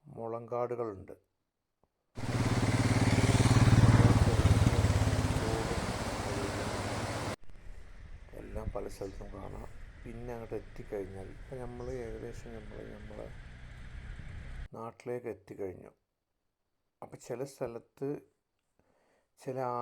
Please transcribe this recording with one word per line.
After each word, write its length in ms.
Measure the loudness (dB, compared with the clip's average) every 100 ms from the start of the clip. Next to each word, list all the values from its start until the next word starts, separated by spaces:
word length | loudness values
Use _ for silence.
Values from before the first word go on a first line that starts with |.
| -14 -8
മുളങ്കാടുകളുണ്ട്. 960 | -6 -6 -4 -2 0 -2 -4 -6 -12 -18 _ _ _ _ _ _ _ _ _ -6 -2 0 2 2 2 2 4 4 6 6 6 6 8 8 8 10 10 10 8 8 6 6 6 6 6 6 4 4 4 4 2 0 0 0 0 -2 -2 -4 -4 -4 -2 -2 -2 -2 -4 -4 -4 -4 -4 -4 -4 -6 -8 -10 -10 -12 -14 -14 -14 -14 -12 -12
എല്ലാം 260 | -8 -6 -4
പല 100 | -4 -6
സ്ഥലത്തും 340 | -8 -8 -8 -10
കാണാം. 340 | -10 -10 -10 -10 -12 -14 -14
പിന്നെ 300 | -12 -10 -8
അങ്ങോട്ട് 220 | -8 -6 -8
എത്തിക്കഴിഞ്ഞാൽ, 680 | -8 -14 -8 -6 -6 -10 -12 -14
ഇപ്പം 220 | -12 -10
നമ്മൾ 220 | -10 -8 -8 -6 -8
ഏകദേശം 440 | -8 -8 -10 -12 -12
നമ്മൾ 200 | -12 -12 -12 -12
നമ്മളെ 320 | -12 -12 -12 -12 -14 -14 -14 -14 -14 -12 -12 -10 -10 -10 -10 -10 -10 -10
നാട്ടിലേക്ക് 540 | -10 -10 -6 -6 -6 -10
എത്തിക്കഴിഞ്ഞു. 560 | -12 -8 -8 -8 -16 _ _ _ _ _ _ _ _ _ _ _
അപ്പം 160 | -18 -16 -10
ചില 120 | -6 -6
സ്ഥലത്ത് 540 | -6 -8 -8 _ _ -6 -6 _ _ _ _ _ _ _ _ _ _ _ _
ചില 140 | -8 -4 -2 -2